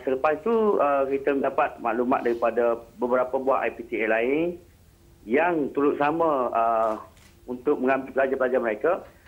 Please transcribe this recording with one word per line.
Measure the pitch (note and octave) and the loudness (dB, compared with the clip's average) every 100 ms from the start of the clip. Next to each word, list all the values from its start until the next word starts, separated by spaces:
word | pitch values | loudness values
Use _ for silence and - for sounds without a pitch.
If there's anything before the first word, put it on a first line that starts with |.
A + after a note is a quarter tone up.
| - | -2
selepas | C3 D#3 D3 | 0 0 0
itu, | A3 A3+ G#3+ F#3+ | 0 2 2 2
uh, | C#3+ C#3 | 2 2
kita | C3+ C#3 D3 C#3 | 0 0 0 0
mendapat | C3+ C3 C#3+ - | 0 0 -2 -2
maklumat | A#2 A2+ B2 C3+ | -4 0 0 0
daripada | A#2+ A#2 A#2 A2+ A#2+ A2+ - - | 0 0 0 2 0 0 -6 -6
beberapa | B2 B2+ B2 C3+ | 0 0 0 -2
buah | C3 C3 A2+ | 0 0 0
I | - | -6
P | A#2 | -6
T | G#2+ A2 | -4 0
A | A2 | 0
lain | A#2+ D3+ F3 F3 - - _ _ - - G#2 | 0 0 -2 -6 -14 -20 _ _ -20 -16 -2
yang | C3+ F3 E3 B2+ - | 2 2 0 -2 0
turut | C#3+ - | 0 2
sama, | C#3+ E3 E3 C#3 A#2+ A2+ | 0 2 0 0 0 0
uh, | A2+ A2+ A2 G#2+ - - - - | 2 2 0 -2 -10 -20 -20 -20
untuk | - B2 D3 C#3 | -14 -6 -2 0
mengambil | B2+ C3+ C3 C3 | 0 0 -2 -2
pelajar-pelajar | C3+ C3 B2+ B2+ | 0 0 0 0
mereka. | A2+ G#2+ D#3+ F3+ - - | 0 -2 0 -2 -6 -20